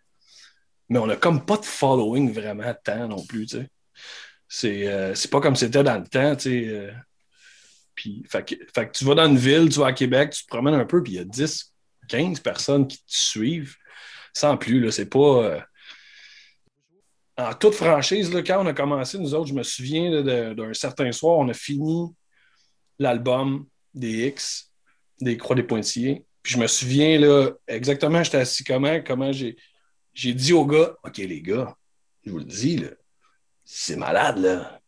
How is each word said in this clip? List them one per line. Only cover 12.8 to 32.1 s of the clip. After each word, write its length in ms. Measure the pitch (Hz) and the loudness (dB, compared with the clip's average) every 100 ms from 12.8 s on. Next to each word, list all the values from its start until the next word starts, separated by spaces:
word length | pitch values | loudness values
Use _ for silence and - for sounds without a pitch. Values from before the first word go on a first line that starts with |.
| 135 | 2
qui 120 | - | -2
te 60 | - | -8
suivent, 680 | - - 110 113 165 135 - _ - - - - | -4 -4 -2 -2 -4 -8 -16 _ -20 -20 -20 -14
sans 260 | - 147 139 | -2 0 0
plus, 220 | - 127 | 2 2
là, 120 | 113 | 2
c'est 180 | 107 101 | -2 0
pas, 100 | 135 147 131 | 4 6 6
euh, 160 | 107 76 - _ - - - - - - _ _ _ _ _ _ _ _ _ - | 4 -2 -8 _ -20 -20 -20 -20 -20 -20 _ _ _ _ _ _ _ _ _ -8
en 180 | 120 | -8
toute 200 | 113 214 | 2 2
franchise, 580 | 208 165 151 139 196 175 | 4 4 2 2 -2 -2
là, 120 | 175 | -2
quand 200 | 175 190 | 0 0
on 40 | 185 | 0
a 60 | |
commencé, 440 | 139 143 143 127 196 | -2 -2 -2 -4 -6
nous 160 | 156 | -4
autres, 140 | 151 156 | -4 -4
je 80 | 139 | -4
me 80 | |
souviens, 480 | 117 - 131 156 175 | -6 -8 -4 -2 0
là, 100 | 156 | 0
de, 320 | 139 123 113 | 0 -2 -2
d'un 200 | 110 110 | -8 -8
certain 380 | 110 139 - 131 | -8 -6 -4 -4
soir, 280 | 117 156 170 | 0 2 4
on 100 | 131 | 2
a 40 | |
fini 600 | 113 - 143 151 165 170 - _ _ _ _ _ _ _ - | -2 -6 -4 -2 -2 -4 -10 _ _ _ _ _ _ _ -4
l'album 680 | 139 120 120 127 135 139 143 _ _ | -2 0 0 0 0 -4 -8 _ _
des 360 | 135 117 110 127 | -10 -6 -4 -4
X, 440 | 139 - - - _ _ _ _ - | -4 -10 -10 -14 _ _ _ _ -8
des 160 | 127 113 | -4 -4
Croix 200 | - 131 | -2 0
des 80 | |
Pointillés, 600 | 120 113 101 120 127 139 - _ | 0 -2 -4 -4 -4 -4 -8 _
puis 100 | - | -6
je 60 | 127 | -2
me 80 | 113 | 0
souviens, 500 | - 127 135 156 156 | 0 0 2 4 6
là, 340 | 147 143 131 - - | 8 6 4 -2 -8
exactement, 560 | 113 127 139 151 165 | -4 -2 0 2 2
j'étais 140 | 165 143 | 2 0
assis 260 | 127 - | 0 -2
comment, 380 | 131 127 139 160 | -2 0 0 -2
comment 300 | 151 127 135 | -2 -4 -2
j'ai, 240 | 135 123 - _ _ _ _ _ | -4 -8 -10 _ _ _ _ _
j'ai 200 | - 123 | -8 -4
dit 200 | 127 135 | -2 4
aux 120 | 170 143 | 4 6
gars, 300 | 151 170 - | 4 2 0
Ok, 140 | 131 - | -16 -12
les 240 | 95 80 | -10 -8
gars, 340 | 82 - 117 - _ _ _ | -4 -4 -4 -10 _ _ _